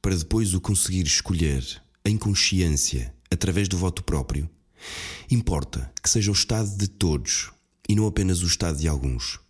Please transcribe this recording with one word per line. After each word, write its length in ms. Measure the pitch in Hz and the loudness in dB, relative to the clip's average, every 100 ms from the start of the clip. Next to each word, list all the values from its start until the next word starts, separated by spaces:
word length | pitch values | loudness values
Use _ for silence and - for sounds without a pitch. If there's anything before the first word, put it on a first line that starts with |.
para 160 | 101 92 | 2 0
depois 380 | 80 110 107 | 2 2 2
o 60 | 92 | 2
conseguir 460 | - 98 - 92 78 | 2 0 2 0 2
escolher 760 | - - 87 80 67 65 - _ _ | 0 0 2 2 2 -4 -10 _ _
em 120 | 104 107 | 0 0
consciência, 960 | 104 98 - 95 87 73 - 67 60 - _ | 0 0 2 2 2 2 0 -2 -6 -10 _
através 380 | 85 92 90 98 | -2 0 2 0
do 80 | 92 | 0
voto 260 | 92 87 | 0 -2
próprio, 460 | - 78 65 71 78 _ _ _ - - - - - | -4 -4 -2 -4 -4 _ _ _ -16 -12 -12 -14 0
importa 600 | 123 117 82 - - 64 - | 0 2 -2 -2 -8 -8 -6
que 60 | - | -2
seja 220 | 117 101 | 0 2
o 40 | |
Estado 420 | 101 - 110 101 98 | 0 0 0 -2 -2
de 120 | 101 | -4
todos 640 | - 90 73 - - - - _ _ - | 0 0 0 -2 -4 -4 -14 _ _ 0
e 60 | |
não 120 | 104 107 | 2 2
apenas 360 | - 95 87 | 2 2 2
o 40 | 87 | 0
Estado 320 | - 87 73 | 0 0 0
de 100 | 80 | 0
alguns. 500 | 76 65 60 - - | 0 0 -4 -6 -10